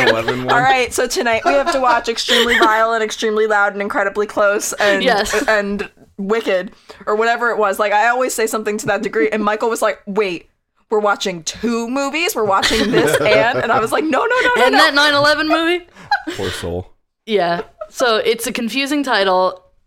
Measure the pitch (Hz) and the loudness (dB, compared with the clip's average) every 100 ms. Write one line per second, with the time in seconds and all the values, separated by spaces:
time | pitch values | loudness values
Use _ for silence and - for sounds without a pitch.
0 | 254 - - - - 240 262 262 240 - | 4 2 0 -4 0 2 4 2 0 -2
1 | 247 381 240 226 339 285 339 277 247 233 | -2 -2 0 0 2 2 0 0 2 2
2 | 226 226 - 240 233 240 226 220 226 226 | 0 -6 0 0 2 2 2 4 2 0
3 | 214 - 220 214 220 208 202 196 202 196 | -4 -4 -2 0 0 2 0 -2 -6 -2
4 | 196 208 208 208 202 208 - - 202 196 | -2 -2 -4 0 0 0 -4 -2 0 2
5 | 254 208 214 208 - 208 202 202 185 _ | 2 0 0 -2 0 0 0 -6 -8 _
6 | - - 196 226 220 185 185 - - - | -20 -10 -2 -2 0 -2 -4 -14 -20 -12
7 | - 214 233 233 240 202 202 190 214 208 | -4 0 0 0 0 2 0 2 2 4
8 | 233 247 254 - 220 226 214 214 - 202 | 4 2 0 0 -2 -2 -4 -4 -2 -2
9 | 226 220 214 214 208 214 233 226 220 - | 0 0 0 0 -2 0 -2 0 -2 -2
10 | 202 196 196 170 - _ _ _ - 214 | -4 -2 -2 -4 -12 _ _ _ -2 0
11 | 208 190 196 170 - - 233 233 233 277 | 2 0 -2 -6 -10 -6 -4 -2 -2 -2
12 | 277 302 349 254 208 190 - 220 202 - | -2 -2 -2 -2 0 2 2 0 2 2
13 | - - - 214 226 - - - 220 480 | 2 2 2 2 2 0 0 0 0 -2
14 | 311 359 453 508 494 466 494 427 311 285 | 0 -2 0 0 0 2 4 4 4 4
15 | 294 285 294 302 311 320 330 349 349 - | 2 2 2 2 0 0 0 -2 -6 -20
16 | - 784 - 370 - - 85 87 - _ | -6 -6 -4 -6 -6 -6 -6 -8 -10 _
17 | _ _ - 202 170 170 - _ 622 - | _ _ -2 0 0 -2 -6 _ -16 -2
18 | 247 - - 226 254 247 226 269 277 294 | 0 2 0 -2 -4 -4 -4 -4 -2 -2
19 | 269 202 190 185 185 - _ _ | 0 0 2 2 0 -2 _ _